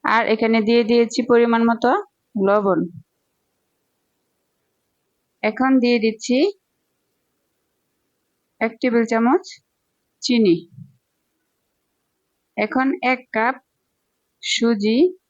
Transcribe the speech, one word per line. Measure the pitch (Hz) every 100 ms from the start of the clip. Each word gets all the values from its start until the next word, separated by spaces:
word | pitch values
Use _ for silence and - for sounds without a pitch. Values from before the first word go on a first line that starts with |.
আর | - 220 220
এখানে | 220 226 226
দিয়ে | 214 233
দিয়েছি | 226 240 233 -
পরিমাণ | 240 240 233 226
মতো | 233 233 240 381 - _ _
লবণ। | 214 196 208 196 165 175 - _ _ _ _ _ _ _ _ _ _ _ _ _ _ _ _ _ _ _ _ _ _ _ _
এখন | 214 214 262 262
দিয়ে | 240 240
দিচ্ছি | 220 220 - 247 381 - _ _ _ _ _ _ _ _ _ _ _ _ _ _ _ _ _ _ _ _
এক | 226 233
টেবিল | 254 233 226
চামচ | 226 233 320 - - _ _ _ _ _ _
চিনি। | - 240 208 165 - - - _ _ _ _ _ _ _ _ _ _ _ _ _ _ _ _ -
এখন | 214 262 262 -
এক | 247 254 -
কাপ | 220 226 262 _ _ _ _ _ _ _ _
সুজি | - - 233 220 208 233 359 -